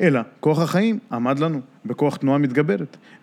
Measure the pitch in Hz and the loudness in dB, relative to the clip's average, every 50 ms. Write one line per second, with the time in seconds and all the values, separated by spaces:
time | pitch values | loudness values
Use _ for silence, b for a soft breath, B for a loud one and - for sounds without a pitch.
0 | 196 165 139 120 110 - - - - 151 156 151 170 147 165 185 214 226 214 - | 2 2 2 2 0 -4 -12 -2 -2 0 0 2 0 0 0 0 2 2 0 -2
1 | - - 127 117 120 127 139 139 156 165 156 135 127 - - _ - 110 117 - | -6 -8 -6 -2 0 0 0 0 0 -2 -2 -4 -8 -12 -20 _ -10 -10 -4 -2
2 | 147 143 139 - - 135 135 147 147 131 123 135 143 165 202 190 156 - - - | -2 -2 0 -2 0 0 2 2 0 0 0 0 0 0 -2 -2 -4 -8 -12 -20
3 | B B B B | B B B B